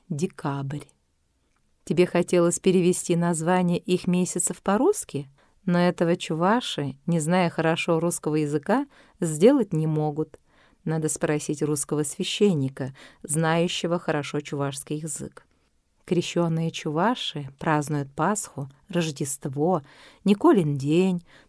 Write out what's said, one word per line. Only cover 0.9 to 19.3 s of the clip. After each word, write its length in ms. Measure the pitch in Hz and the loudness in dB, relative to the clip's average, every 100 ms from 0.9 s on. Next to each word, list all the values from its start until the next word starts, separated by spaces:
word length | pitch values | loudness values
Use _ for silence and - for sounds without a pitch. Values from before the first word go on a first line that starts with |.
| _ _ _ _ _ _ _ _ _ | _ _ _ _ _ _ _ _ _
Тебе 220 | - 160 180 | -2 2 4
хотелось 540 | 175 170 180 170 175 | 2 2 4 2 2
перевести 560 | 190 185 175 175 - 170 | 2 4 4 2 0 0
название 640 | 170 165 156 185 175 175 | 0 0 0 2 2 0
их 280 | - 180 - | 0 -2 0
месяцев 560 | 180 180 180 - - | 0 0 -2 -4 -4
по-русски? 640 | - 202 311 415 - 139 143 _ _ _ | 0 2 2 0 -4 -10 -10 _ _ _
Но 160 | - 175 | -2 2
этого 340 | 175 175 170 | 2 2 0
чуваши, 800 | 180 - 160 180 240 - - 143 139 - | 0 -2 0 2 2 -2 -6 -6 -6 -2
не 120 | 170 | 0
зная 320 | 151 180 170 | 2 2 2
хорошо 480 | - 160 165 - 165 | 0 0 0 0 0
русского 380 | 165 139 156 151 | 0 -2 -2 0
языка, 500 | 151 147 143 240 285 - _ _ | 0 -2 0 0 -2 -10 _ _
сделать 540 | 170 151 208 285 220 | -4 4 6 6 2
не 160 | 156 160 | 0 0
могут. 500 | 156 151 147 156 - _ _ _ _ | 0 0 -2 -6 -10 _ _ _ _
Надо 240 | - 160 156 | -4 -2 -2
спросить 560 | - 160 151 - 151 | -2 -2 -2 -2 -2
русского 400 | 151 147 - 147 | -2 -2 -2 -2
священника, 880 | 151 - 185 - 208 160 135 135 135 135 - - | -2 -4 -6 2 2 2 -2 -4 -10 -10 -20 -18
знающего 760 | - 156 160 165 175 - 175 170 | -6 -2 2 2 0 -2 -2 -2
хорошо 420 | - 151 143 147 | -2 -2 -2 -6
чувашский 580 | 143 143 139 139 - 151 | -6 -4 -4 -6 -8 -8
язык. 460 | 156 - 139 - - _ _ _ _ _ | -8 -10 -10 -14 -20 _ _ _ _ _
Крещеные 640 | - 175 175 170 170 160 165 | -2 -2 0 0 0 0 -2
чуваши 800 | - 160 151 202 247 - 147 139 - | -4 -4 0 0 0 -4 -8 -12 -6
празднуют 540 | 165 151 143 147 139 | 0 0 0 -4 -4
Пасху, 560 | - 160 208 - - 135 - - | -2 0 0 -6 -10 -12 -14 -6
Рождество, 920 | 175 160 139 139 | -4 -2 -4 -6